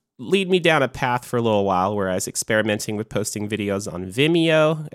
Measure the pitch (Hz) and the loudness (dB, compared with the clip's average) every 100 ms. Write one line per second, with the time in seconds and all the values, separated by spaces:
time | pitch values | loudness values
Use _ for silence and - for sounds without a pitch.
0 | _ - 127 196 185 185 165 156 127 - | _ -16 -2 0 2 2 4 2 2 -2
1 | 131 123 - 123 117 104 98 92 95 104 | -2 -2 -2 -2 2 2 4 2 2 0
2 | 95 92 - - - 110 107 107 - 107 | -2 -2 -4 -6 0 0 2 0 -2 -6
3 | 110 107 101 104 104 107 101 98 104 87 | -4 -4 -4 -6 -6 -4 -2 -4 -6 -8
4 | 92 104 151 170 165 156 156 156 151 | -8 0 2 4 4 4 2 0 -6